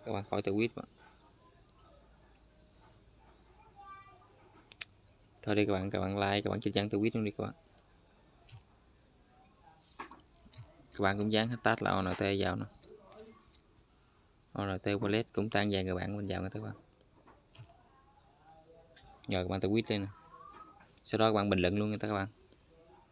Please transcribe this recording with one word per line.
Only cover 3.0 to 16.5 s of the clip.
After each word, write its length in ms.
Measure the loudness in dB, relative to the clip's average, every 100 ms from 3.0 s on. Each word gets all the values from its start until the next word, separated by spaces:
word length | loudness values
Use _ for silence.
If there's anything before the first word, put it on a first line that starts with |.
| -20 -20 -20 -20 -20 -20 -20 -20 -18 -18 -20 -20 -20 -20 -20 -20 -20 -6 -6 -6 -20 -20 -20 -12
Thôi 140 | 0 2
đi 100 | 4
các 80 |
bạn, 180 | 2 0
các 80 | -2
bạn 180 | 0 0
like, 240 | 2 2
các 80 | 0
bạn 100 | -2
chỉnh 140 | 0
dẫn 140 | -2 0
tweet 240 | 0 0
luôn 100 | 0
đi 80 | -2
các 120 | -4
bạn. 100 | -6 -8 -20 -20 -20 -20 -20 -20 -20 -20 -20 -20 -20 -20 -20 -20 _ _ _ -20 -20 _ -20 -20 -20 -18 -18 -18 -20 -20 -20 -18 -18 -20 -16
Các 80 | -2
bạn 180 | 0 2
cũng 140 | 2
dán 160 | 2 2
hashtag 280 | 2 2 2
là 100 | 2
O 100 | 2
N 60 | 0 0
T 60 | 0 2
vào 160 | 0 -2
nè. 100 | -6 -12 -20 -20 -20 -20 -20 -20 -20 -20 -20 _ _ _ _ _ _ _ _ -6
O 100 | -2
N 140 | -2
T 60 | 0
Wallet 380 | 0 2 2 0
cũng 160 | -2 0
tăng 200 | 2 2
vài 120 | 2
người 120 | 0 -2
bạn 220 | -2 -4
mình 80 | -4
vào 120 | -4
nè 80 |
các 140 | -4